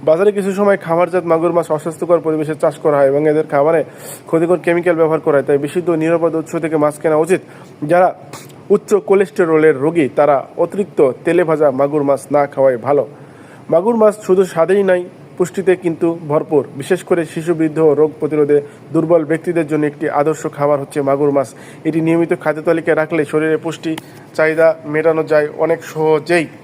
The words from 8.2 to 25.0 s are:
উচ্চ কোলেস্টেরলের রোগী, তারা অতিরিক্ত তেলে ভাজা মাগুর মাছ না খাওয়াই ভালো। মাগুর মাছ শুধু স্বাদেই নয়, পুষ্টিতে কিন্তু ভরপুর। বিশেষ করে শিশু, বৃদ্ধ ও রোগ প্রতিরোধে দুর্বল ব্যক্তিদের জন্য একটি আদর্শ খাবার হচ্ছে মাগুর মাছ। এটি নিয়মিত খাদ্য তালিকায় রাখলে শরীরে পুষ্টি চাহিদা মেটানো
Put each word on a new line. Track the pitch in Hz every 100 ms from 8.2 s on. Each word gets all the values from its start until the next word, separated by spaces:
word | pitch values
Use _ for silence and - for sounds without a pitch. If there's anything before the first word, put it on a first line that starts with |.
| - - - - -
উচ্চ | 202 - 208
কোলেস্টেরলের | - 196 196 - 170 160 156 135
রোগী, | 147 170 131 -
তারা | 147 139 - -
অতিরিক্ত | 170 185 202 - 139 123 -
তেলে | 165
ভাজা | 165 156 151
মাগুর | 131 143 151
মাছ | 143 139 -
না | 147 143
খাওয়াই | - 135 123
ভালো। | 117 143 110 - - - - - -
মাগুর | 160 202 233
মাছ | 214 202 -
শুধু | 185 185
স্বাদেই | 165 165 196
নয়, | 196 180 180 - - -
পুষ্টিতে | 175 - 180 180
কিন্তু | 175 160 170 165 160
ভরপুর। | 151 151 151 123 135
বিশেষ | 135 180
করে | - 175 156
শিশু, | - 160
বৃদ্ধ | 165 160 151
ও | 160
রোগ | 143 156 147
প্রতিরোধে | 151 151 147 147 143 - -
দুর্বল | 160 160 170 147
ব্যক্তিদের | 160 180 170 151
জন্য | 151 147
একটি | 143 156
আদর্শ | 147 147 151 156
খাবার | 147 143 147
হচ্ছে | 139 151
মাগুর | 139 139 147
মাছ। | 143 123 - - -
এটি | 160 160
নিয়মিত | 160 170 170 175
খাদ্য | 156 151
তালিকায় | 156 165 160 156
রাখলে | 156 170 143
শরীরে | 156 156 156
পুষ্টি | 160 156 165 160 - - -
চাহিদা | - 156 160 165 160 151
মেটানো | 151